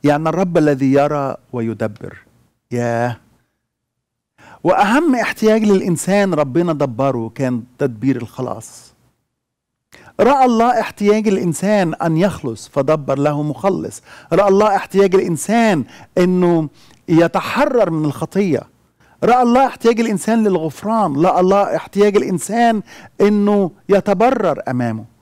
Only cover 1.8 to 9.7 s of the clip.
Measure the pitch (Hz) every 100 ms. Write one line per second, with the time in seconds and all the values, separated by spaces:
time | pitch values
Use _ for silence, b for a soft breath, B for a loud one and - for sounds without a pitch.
1.8 | 110 101 - - _ _ _ _ _ 120
2.8 | 120 117 120 120 _ _ _ _ _ _
3.8 | _ _ _ _ _ _ B B 165 185
4.8 | 202 247 339 254 208 - 214 220 214 196
5.8 | 190 170 - 202 196 156 143 127 175 151
6.8 | 139 113 135 123 113 113 131 123 110 _
7.8 | 143 110 127 131 113 - 127 107 - -
8.8 | - _ _ _ _ _ _ _ _